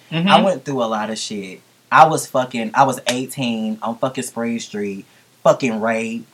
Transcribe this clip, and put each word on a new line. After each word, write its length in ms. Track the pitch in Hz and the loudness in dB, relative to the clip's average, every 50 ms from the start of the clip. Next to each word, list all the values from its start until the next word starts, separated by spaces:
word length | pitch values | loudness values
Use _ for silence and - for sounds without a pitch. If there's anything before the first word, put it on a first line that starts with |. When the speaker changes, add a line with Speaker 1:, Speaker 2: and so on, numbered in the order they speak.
| _ - | _ -6
Speaker 1:
Mm-hmm. 160 | 156 165 170 | -4 -2 2
Speaker 2:
I 140 | 196 170 - | 4 4 6
went 240 | 220 196 175 131 - | 4 4 0 -2 -4
through 180 | 147 139 131 | -6 -2 -2
a 40 | 117 | -2
lot 240 | 110 110 107 107 107 | -2 -2 -4 -4 -4
of 80 | 110 107 | -6 -8
shit. 420 | - - 107 101 95 92 90 - _ _ _ _ _ - | -8 -8 -8 -10 -10 -12 -14 -16 _ _ _ _ _ 4
I 140 | 127 143 160 160 | 8 8 8 8
was 180 | 156 147 - | 6 0 -2
fucking, 440 | - - 135 123 - - 117 113 107 | -2 -2 -2 -2 0 -2 -4 -4 -2
I 120 | 110 127 139 | 4 4 4
was 140 | 135 127 135 - - | 4 2 -2 -2 -2
eighteen 680 | 123 127 131 131 - 139 127 117 117 110 110 110 110 107 | -2 -2 -4 -6 -6 -6 -4 -4 -2 -2 -4 -4 -4 -4
on 160 | 107 110 117 - | -6 -6 -4 -2
fucking 260 | - 131 127 135 117 | -4 -4 -4 -4 -8
Spring 340 | - - 117 117 117 117 113 | -8 -6 -6 -4 -4 -4 -6
Street, 460 | - - - 104 104 101 98 98 90 _ _ _ _ _ _ _ | -8 -8 -8 -8 -6 -6 -8 -10 -14 _ _ _ _ _ _ _
fucking 400 | - - - - 139 120 113 110 | 2 2 2 2 0 -4 -4 -2
raped. 440 | 107 113 113 113 113 113 113 117 - _ | -2 -2 -2 -2 -4 -6 -8 -8 -10 _